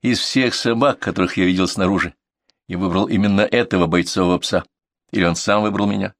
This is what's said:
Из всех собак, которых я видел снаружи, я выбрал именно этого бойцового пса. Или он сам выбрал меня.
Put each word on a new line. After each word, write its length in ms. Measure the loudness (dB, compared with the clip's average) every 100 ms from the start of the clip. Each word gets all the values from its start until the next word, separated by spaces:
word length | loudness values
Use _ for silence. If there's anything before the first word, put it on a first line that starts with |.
Из 180 | 0 -2
всех 360 | 0 0 0 0
собак, 440 | -2 2 0 0
которых 380 | -4 -2 -2 2
я 80 | 0
видел 220 | 2 0
снаружи, 460 | 0 0 0 -2 _ _ _ _ _ -12
я 100 | -6
выбрал 300 | -2 0 0
именно 340 | 0 2 2
этого 460 | 2 0 0 0 2
бойцового 500 | 0 0 0 0 0
пса. 260 | 0 -4 -4 _ _ _ _
Или 140 | 0 0
он 100 | 0
сам 280 | 0 0
выбрал 240 | 2 0 -2
меня. 260 | -2 -6